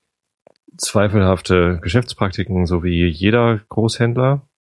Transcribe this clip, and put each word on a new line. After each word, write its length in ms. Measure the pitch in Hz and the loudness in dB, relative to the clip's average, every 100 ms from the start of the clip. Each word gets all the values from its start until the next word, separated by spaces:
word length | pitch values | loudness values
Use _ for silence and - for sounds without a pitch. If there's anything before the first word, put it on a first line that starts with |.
| _ _ _ _ _ _ _ - | _ _ _ _ _ _ _ -10
zweifelhafte 1000 | - 107 104 104 95 92 - 92 87 87 | -4 0 2 2 2 0 2 2 2 0
Geschäftspraktiken, 880 | 82 113 123 - 98 90 92 92 87 | -2 -2 -2 -4 -4 -4 -4 -2 0
so 180 | 90 | 0
wie 220 | 87 85 87 | 0 0 0
jeder 520 | 80 98 120 117 113 - | 0 0 2 2 0 -4
Großhändler, 760 | - 113 - 117 117 127 139 - _ | -2 -2 0 -2 0 0 0 -4 _